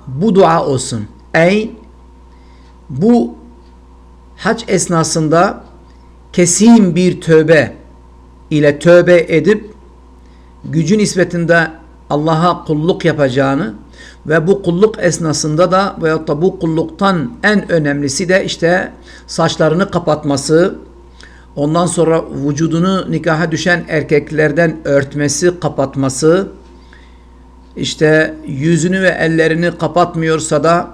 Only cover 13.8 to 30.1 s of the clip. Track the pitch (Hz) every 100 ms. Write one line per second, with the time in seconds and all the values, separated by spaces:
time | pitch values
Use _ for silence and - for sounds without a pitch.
13.8 | - - - - 139 160 160 196 175 170
14.8 | 214 214 180 - 160 143 156 156 175 185
15.8 | 196 - 165 160 156 147 185 190 170 160
16.8 | 160 - 196 180 120 - 202 208 - 170
17.8 | 147 143 143 - 180 185 180 - 165 180
18.8 | - - - - - - 165 - 156 160
19.8 | 196 170 165 151 147 139 - 156 196 -
20.8 | - - - - - - - - 147 170
21.8 | 175 170 160 165 - 139 139 143 160 160
22.8 | 180 190 - 160 165 156 165 156 180 170
23.8 | 170 160 131 147 147 151 156 143 170 156
24.8 | 151 139 139 143 147 - 180 175 151 143
25.8 | 139 135 135 131 156 180 196 - - -
26.8 | - - - - - - - - - -
27.8 | 127 - 156 156 156 - - 135 156 170
28.8 | 175 190 185 - 160 160 160 160 170 165
29.8 | 160 165 170